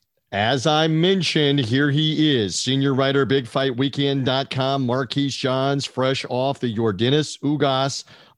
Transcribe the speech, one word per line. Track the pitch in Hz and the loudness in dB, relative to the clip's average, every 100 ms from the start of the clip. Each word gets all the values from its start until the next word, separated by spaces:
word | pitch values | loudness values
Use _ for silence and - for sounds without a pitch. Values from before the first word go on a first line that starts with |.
| _ _ _ | _ _ _
As | 98 107 135 156 | -2 0 0 2
I | 151 160 | 2 2
mentioned, | 160 175 196 160 160 147 143 | 2 2 2 0 2 2 2
here | 110 131 147 | 2 2 2
he | 143 156 151 156 131 | 2 0 2 2 2
is, | 98 | 0
senior | - - 135 139 | -2 -2 0 0
writer, | 131 135 139 | 2 2 2
big | 131 135 123 | 2 0 0
fight | 139 135 120 | -2 -2 -2
weekend | 139 - 143 139 | -2 -2 -2 0
dot | 135 131 135 | 0 -2 -2
com, | 131 131 139 123 | -2 -2 0 0
Marquise | 127 135 143 139 | -2 -2 -2 -4
Johns, | - 131 131 135 139 | -2 -2 0 0 -2
fresh | - - 131 135 - | -4 -2 -2 -2 -4
off | 123 135 135 | -2 -2 -2
the | 123 | -4
Yordenis | 107 113 92 117 151 147 - | 0 0 0 2 2 0 -4
Ugas | 143 147 139 131 135 - - - - | -4 0 0 0 -2 -4 -12 -20 -20